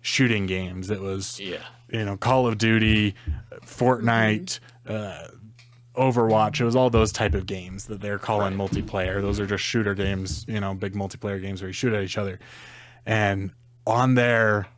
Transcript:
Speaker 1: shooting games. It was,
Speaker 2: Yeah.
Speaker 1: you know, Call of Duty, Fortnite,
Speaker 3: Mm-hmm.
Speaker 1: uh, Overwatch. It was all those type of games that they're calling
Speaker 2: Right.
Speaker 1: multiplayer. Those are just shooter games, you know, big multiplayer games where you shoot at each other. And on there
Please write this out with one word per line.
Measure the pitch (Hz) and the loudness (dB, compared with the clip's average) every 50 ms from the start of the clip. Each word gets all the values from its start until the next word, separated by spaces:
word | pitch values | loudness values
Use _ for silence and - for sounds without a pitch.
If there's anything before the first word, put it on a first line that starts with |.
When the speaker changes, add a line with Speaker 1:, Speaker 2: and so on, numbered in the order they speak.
Speaker 1:
shooting | - - - - 135 120 113 104 98 | -6 -4 2 2 4 4 4 0 0
games. | 92 95 92 92 90 90 92 92 95 | -2 -2 -4 -4 -6 -8 -8 -6 -6
It | 104 95 | -6 -4
was, | 98 98 95 95 95 - - - | -4 -6 -6 -6 -6 -8 -8 -10
Speaker 2:
Yeah. | 98 95 85 - - - - - _ - | -8 -10 -10 -10 -12 -16 -20 -20 _ -8
Speaker 1:
you | - 113 107 | -4 -4 -4
know, | 101 98 | -4 -4
Call | 95 - 120 131 131 127 | -2 0 2 2 4 4
of | 120 110 | 2 0
Duty, | 104 110 113 113 110 110 110 107 107 104 101 98 - - - - - - - - - - | 2 2 4 4 4 6 4 4 4 2 0 -2 -4 -6 -6 -6 -6 -8 -16 -20 -20 -18
Fortnite, | - - - 120 127 127 120 113 117 113 113 113 107 107 110 185 - - - - - - - _ | -18 -4 2 4 4 4 4 2 2 4 4 4 2 2 0 -2 -8 -10 -10 -10 -20 -20 -20 _
Speaker 3:
Mm-hmm. | - 107 | -8 -8
Speaker 1:
uh, | 107 104 98 90 - 82 - - - 104 - - - - - - - - - _ | -6 -6 -8 -10 -12 -16 -18 -20 -20 -20 -20 -20 -20 -20 -20 -20 -20 -20 -12 _
Overwatch. | - 131 131 117 120 117 113 110 110 110 107 107 - | 2 2 4 4 4 4 4 4 4 4 2 2 0
It | 120 | 0
was | 117 117 | 2 4
all | 127 127 123 | 4 4 6
those | 117 113 110 104 | 6 4 4 4
type | - - 113 101 82 | 2 0 0 0 0
of | 98 92 | 0 -2
games | 90 98 92 90 90 92 101 - | -4 -8 -8 -8 -12 -12 -12 -10
that | - 107 95 | -10 -10 -8
they're | 101 104 101 | -6 -6 -6
calling | 98 - - 110 104 101 95 95 | -4 -2 0 0 2 2 0 0
Speaker 2:
Right. | 98 98 92 | -2 -2 -2
Speaker 1:
multiplayer. | - 101 - - - 98 92 92 95 101 | -2 -4 -4 -4 -4 -4 -2 -2 -2 -2
Those | 98 101 98 104 | -2 -2 -2 -2
are | 101 | -2
just | 95 101 95 - | -2 -2 -4 -4
shooter | - - 117 107 101 98 | -2 -2 0 0 0 -2
games, | 98 98 98 98 95 95 92 - - - | 0 -2 -2 -2 -2 -4 -6 -6 -8 -6
you | - 110 107 | -6 -4 -4
know, | 101 98 98 | -4 -4 -4
big | 92 101 98 98 | -4 -6 -6 -4
multiplayer | 104 98 95 - - - 104 98 95 | -4 -6 -6 -8 -8 -6 -6 -6 -4
games | 92 98 98 92 | -6 -8 -8 -8
where | 95 92 | -8 -10
you | 92 | -6
shoot | - - 123 110 | -2 0 0 0
at | 104 98 | 0 -2
each | 92 - | -4 -4
other. | 107 104 95 92 - - - - - - - - - - - - - _ | -4 -4 -6 -8 -10 -16 -20 -20 -20 -20 -20 -20 -20 -20 -20 -20 -14 _
And | 107 110 110 107 101 98 98 98 92 - _ _ _ _ _ _ | -2 0 2 2 2 0 -2 -4 -8 -10 _ _ _ _ _ _
on | 110 113 120 127 131 127 | 0 2 4 4 4 4
there | 123 120 120 120 113 113 107 107 104 95 - - | 4 4 4 4 4 4 4 2 0 -2 -6 -12